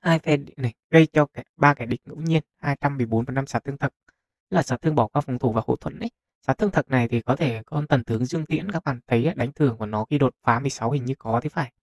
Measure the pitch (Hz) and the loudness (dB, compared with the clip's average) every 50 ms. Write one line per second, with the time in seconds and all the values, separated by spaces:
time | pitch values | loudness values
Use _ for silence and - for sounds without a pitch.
0 | - 180 165 160 - - 156 143 139 - - - 127 117 - _ _ _ - 160 | 4 2 2 2 2 2 0 0 0 -6 -10 -4 -4 -4 -4 _ _ _ 6 6
1 | 160 151 _ 156 147 - _ - - _ _ _ - 143 143 - 127 113 123 120 | 6 6 _ 2 2 2 _ -16 -18 _ _ _ 4 4 4 2 -2 -6 -6 -6
2 | _ - 156 156 156 165 160 160 147 _ _ _ - 135 139 - - 147 139 139 | _ -14 -14 -8 -2 0 0 0 0 _ _ _ -4 -4 -4 0 -2 -2 0 0
3 | 123 113 113 113 117 127 127 135 135 - - 120 - - 139 139 - 131 _ _ | -2 0 0 -2 0 0 -2 -4 -4 -2 -4 -4 -4 -4 -8 -4 -4 -6 _ _
4 | _ _ _ _ _ _ _ _ _ _ - 196 - - 139 123 - 165 156 147 | _ _ _ _ _ _ _ _ _ _ -2 -2 0 0 -4 -2 0 0 2 2
5 | 117 110 _ 139 147 - 131 123 - 127 110 113 110 - 127 - - - - 160 | 0 2 _ -2 -2 -2 -4 -2 -2 0 0 0 0 0 -2 -2 -2 -10 -10 -8
6 | - 233 _ _ _ _ _ _ _ - 131 _ - 208 190 - 143 _ 139 131 | -10 -10 _ _ _ _ _ _ _ -2 0 _ 0 0 0 0 -2 _ 0 0
7 | 120 117 - 117 - - 127 - 165 139 117 110 107 _ - 151 147 - - 135 | 0 2 0 -2 0 0 -2 0 0 -2 -2 -4 -8 _ -4 -4 -2 0 0 0
8 | 117 - 113 113 123 127 - 165 156 - 165 151 - 190 202 165 - 151 135 120 | 0 0 -2 -2 -2 -2 -2 -4 -4 -2 -4 -4 -4 -4 -6 -4 -4 -4 -6 -6
9 | _ - 123 117 120 156 - - 120 120 - - 156 135 113 113 113 104 107 107 | _ 0 0 2 2 0 0 -2 -4 -6 0 0 0 0 2 -2 -6 -4 -2 -4
10 | 107 - 147 143 139 127 - _ _ - 117 117 135 139 - - 113 117 139 143 | -2 0 2 2 2 2 0 _ _ 0 0 0 0 -4 -6 -2 -4 -2 -2 -2
11 | 123 120 135 - - 117 113 120 120 151 - - 151 123 _ _ | -2 -4 -6 -6 -4 -2 -2 -2 -2 -2 -4 -4 -6 -6 _ _